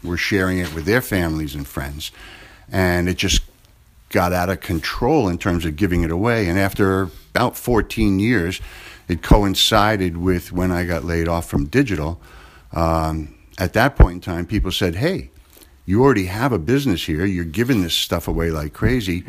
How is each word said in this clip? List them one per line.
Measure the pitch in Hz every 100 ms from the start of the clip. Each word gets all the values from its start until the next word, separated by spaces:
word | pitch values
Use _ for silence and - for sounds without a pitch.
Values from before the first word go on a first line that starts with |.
were | 87 87
sharing | - 101 92 92
it | 87
with | 80 78
their | 120
families | - 98 85 78 76
and | 71 69
friends. | - 69 71 - - - - - - -
And | 98 90 87 90
it | 90
just | 95 - - _ _ _ _ - -
got | 104 90
out | 90 90
of | 92
control | - 82 - - 120 156 98
in | 85
terms | 101 87 80
of | 76
giving | 98 87
it | 82
away. | 85 113 117 92
And | 92
after | 98 - 98 95 95 - -
about | - 123 -
fourteen | - 113 - - 107 95
years, | 110 117 85 95 - - - - -
it | 87
coincided | - 110 98 92 - 110 104 107 92 85
with | 92 90 -
when | 87 92
I | 87 87
got | 82
laid | 85 82 82
off | 85 -
from | 71 73
digital. | 127 135 82 76 87 - - - - -
Um, | - 82 82 80 80 76 - - -
at | 92
that | 107 131 -
point | 90
in | 87
time, | 95 85 85
people | 104 90
said, | - 90 85
"Hey, | 156 170 - - - - - - -
you | 104
already | 135 113 90
have | 101 135
a | 104
business | 78 135 135 87 -
here. | 78 98
You're | 90
giving | 85 78 120 117
this | 85 -
stuff | - 87 -
away | 82 82
like | 78 76
crazy, | - 110 127 104 90